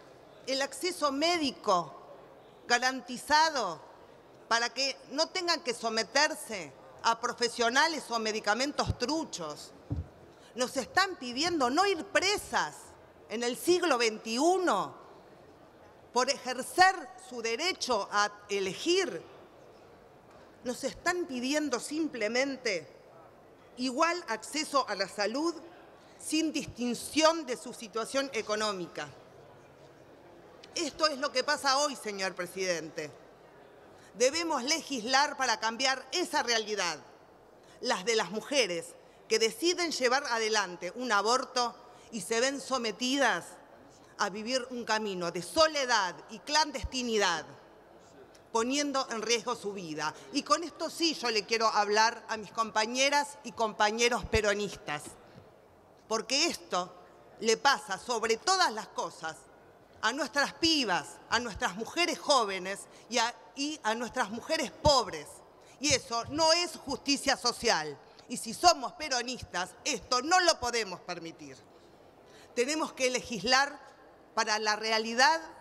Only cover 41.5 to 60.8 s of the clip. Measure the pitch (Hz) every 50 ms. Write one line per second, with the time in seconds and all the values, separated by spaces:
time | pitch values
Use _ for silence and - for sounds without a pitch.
41.5 | - 247 247 233 - - - - - - - - - 226 - - 226 226 247 269
42.5 | 277 269 - - 254 254 233 220 214 - 247 254 262 285 269 226 190 170 - -
43.5 | - - - - - - - - - - - - - - 214 208 190 214 214 233
44.5 | 262 262 240 - 254 240 220 202 214 214 220 208 190 180 175 170 170 180 170 -
45.5 | - 320 311 311 311 285 269 247 240 214 196 180 165 - - - 226 202 - -
46.5 | 294 302 311 311 - 254 185 - - 254 247 240 226 214 202 185 170 156 147 143
47.5 | 131 - - - - - - - - - - - - - - - - - - -
48.5 | - 226 226 247 269 294 294 285 262 269 254 254 226 220 208 214 233 226 185 247
49.5 | 233 226 - 202 196 202 180 156 151 151 151 151 147 - - - 233 285 - -
50.5 | 285 311 349 294 - - 339 311 - - 330 330 285 - 233 240 226 214 196 -
51.5 | 226 226 226 220 165 208 208 202 208 214 220 226 226 233 - - 226 220 208 156
52.5 | - 226 226 214 - 214 220 226 247 262 269 277 285 294 277 - - - - 240
53.5 | 180 - 226 214 196 - 214 208 214 226 240 240 240 208 165 - - 220 208 208
54.5 | 202 202 208 185 - - - - 147 147 - - - - - - - - - -
55.5 | - - - - - - - - - - - - 214 220 220 - 254 285 320 339
56.5 | 208 - - - 196 180 180 175 - - - - - - - - - - 208 226
57.5 | 226 220 - 214 262 - - - 190 185 - - 247 220 214 226 226 226 - 359
58.5 | 381 370 349 302 220 - - - - 240 208 165 - - 165 160 151 - - -
59.5 | - - - - - - - - - - - 214 240 285 302 247 - 285 269 214
60.5 | - - 339 320 320 294